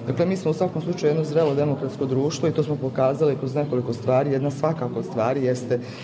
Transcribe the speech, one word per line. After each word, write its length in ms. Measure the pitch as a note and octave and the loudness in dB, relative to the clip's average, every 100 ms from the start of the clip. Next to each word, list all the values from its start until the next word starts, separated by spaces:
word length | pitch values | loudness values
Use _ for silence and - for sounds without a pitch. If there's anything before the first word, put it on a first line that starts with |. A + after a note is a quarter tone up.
| C3 | -4
Dakle, 200 | B2 F3 | 0 0
mi 100 | F#3 | 2
smo 140 | E3 | 0
u 40 | |
svakom 280 | D#3+ F3+ D#3 | 0 0 0
slučaju 280 | D#3+ F3 D3+ | -4 0 2
jedno 140 | D#3 | 2
zrelo 300 | D3 D3+ D#3 | 2 2 2
demokratsko 520 | C#3 D3 C3+ C3+ - C3+ | 2 2 0 -4 -4 -2
društvo 420 | C3 C3+ - D#3+ | 0 0 0 0
i 40 | |
to 100 | D3+ | 0
smo 140 | D3 C#3+ | 0 -2
pokazali 600 | C3 B2 C3 C#3 D3+ C#3 | -2 0 0 4 2 2
kroz 180 | C3 | -2
nekoliko 380 | C#3+ C#3+ B2 A#2+ | -2 0 -2 -2
stvari. 380 | A2+ - B2+ C3+ | -2 2 2 4
Jedna 200 | C3+ C#3+ | 0 0
svakako 520 | - D#3 D#3+ A#2+ A#2 | 0 -2 -2 -4 -4
stvari 420 | A2+ - A2+ C#3 | -4 0 0 2
jeste 360 | B2+ B2+ - A#2+ - - | 0 0 0 -2 -2 -12